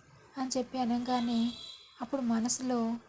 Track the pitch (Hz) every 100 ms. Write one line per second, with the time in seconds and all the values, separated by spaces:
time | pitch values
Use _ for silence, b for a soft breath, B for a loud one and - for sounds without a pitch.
0 | - - - - 262 262 240 262 240 240
1 | 247 247 240 233 233 240 - - - -
2 | 247 277 240 226 233 - 254 240 226 233